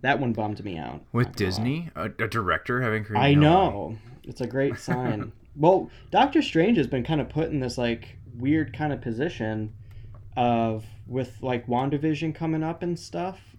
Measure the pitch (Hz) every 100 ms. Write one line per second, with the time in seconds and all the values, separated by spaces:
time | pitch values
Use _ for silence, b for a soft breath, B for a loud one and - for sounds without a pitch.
0 | 131 139 127 113 107 101 101 82 62 73
1 | - 117 123 - 95 92 117 156 170 -
2 | 101 - 113 113 92 80 - 123 123 110
3 | 104 110 139 147 151 180 180 101 78 110
4 | B B - 120 120 131 139 139 - 127
5 | 123 107 - - - 143 156 185 - B
6 | B 190 277 311 - 160 185 226 120 135
7 | 117 156 120 151 160 147 123 - 120 117
8 | - - - 120 131 156 151 - 151 139
9 | 123 113 165 - 110 110 107 - B B
10 | B B - - 120 117 113 110 110 -
11 | - 127 127 - 131 123 117 120 139 143
12 | 156 147 160 151 165 160 156 165 175 170
13 | - 170 180 180 -